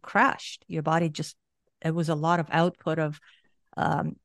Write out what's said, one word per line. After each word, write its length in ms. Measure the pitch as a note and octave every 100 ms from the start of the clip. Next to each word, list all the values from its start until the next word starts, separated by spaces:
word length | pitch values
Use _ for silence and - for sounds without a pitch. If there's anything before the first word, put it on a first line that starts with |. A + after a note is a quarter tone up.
crashed. 640 | - G3+ C4 - - - -
Your 140 | D#3+
body 280 | D3+ E3 E3+
just, 260 | D#3 D#3 - _ _ _ _ D#3+
it 80 |
was 160 | E3 D#3+
a 60 | D3+
lot 240 | D#3+ F3
of 80 | D#3
output 480 | D#3+ F3 - - D#3+
of, 220 | D#3 D3+ _ _ _ _ _ -
um, 380 | D#3 D#3 D#3 -